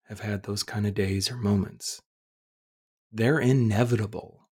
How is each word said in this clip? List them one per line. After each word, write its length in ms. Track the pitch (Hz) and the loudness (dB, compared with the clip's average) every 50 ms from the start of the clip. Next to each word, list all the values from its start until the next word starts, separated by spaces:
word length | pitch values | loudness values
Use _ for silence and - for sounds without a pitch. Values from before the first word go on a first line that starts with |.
| _ - | _ -16
have 120 | 107 - | -14 -8
had 220 | 107 104 101 98 | -6 -4 -4 -4
those 200 | - 104 101 104 | -4 -6 -6 -6
kind 240 | - - - 104 104 | -6 -6 -4 -2 -2
of 60 | 104 | 0
days 380 | 98 104 98 95 98 95 92 - | 0 0 0 0 0 0 -2 -4
or 60 | 123 | -4
moments. 680 | 120 101 101 101 98 90 - - - - - - - _ _ _ _ _ _ _ _ _ _ _ _ _ _ _ _ _ _ _ _ _ _ | -2 2 2 2 2 2 -2 -6 -10 -12 -12 -12 -12 _ _ _ _ _ _ _ _ _ _ _ _ _ _ _ _ _ _ _ _ _ _
They're 280 | 110 110 113 127 160 147 | -2 0 2 4 4 4
inevitable. 1120 | 120 123 135 131 117 110 101 110 123 117 120 107 104 104 - - - - - - _ _ | 4 4 4 4 4 2 2 2 2 2 0 0 -2 -4 -6 -10 -12 -14 -18 -20 _ _